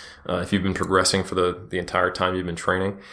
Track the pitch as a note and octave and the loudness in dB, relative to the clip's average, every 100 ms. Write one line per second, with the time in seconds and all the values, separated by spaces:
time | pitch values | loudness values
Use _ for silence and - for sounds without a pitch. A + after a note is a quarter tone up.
0 | - - - F2+ - G2 F#2+ F#2 F2+ F#2+ | -20 -12 -4 -4 0 0 2 0 2 4
1 | F2+ G2 F2+ F#2 F2+ - - F#2 F2 F2+ | 4 2 0 0 0 -2 -6 -6 -2 0
2 | F2+ - F#2 F#2 F2 E2+ - F#2 G2 G2+ | 0 2 0 0 -2 -4 0 0 0 -4
3 | - | -12